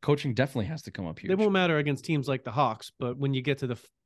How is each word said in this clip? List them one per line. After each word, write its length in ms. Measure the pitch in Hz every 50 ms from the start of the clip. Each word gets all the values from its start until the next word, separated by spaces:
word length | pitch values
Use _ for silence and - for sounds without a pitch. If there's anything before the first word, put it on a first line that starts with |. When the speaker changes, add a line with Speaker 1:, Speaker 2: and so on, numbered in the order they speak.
Speaker 1:
coaching 320 | - 147 147 143 - 139 113
definitely 320 | 120 135 139 - 123 101
has 160 | 82 80 -
to 100 | - -
come 140 | - - 92
up 100 | 82 -
Speaker 2:
They 120 | - - 160
Speaker 1:
huge. 100 | 190 196
Speaker 2:
won't 120 | 220 208
matter 260 | 190 190 180 175 160 151
against 260 | 147 147 139 135 -
teams 240 | - 160 139 127 139
like 160 | 135 127 -
the 80 | 120
Hawks, 400 | 107 143 139 117 110 - - - _ -
but 180 | 131 123 127 139
when 160 | 139 139 135
you 80 | 131
get 160 | 127 143 135 -
to 80 | 139
the 80 | 120 120
f-, 140 | - - - _ _ _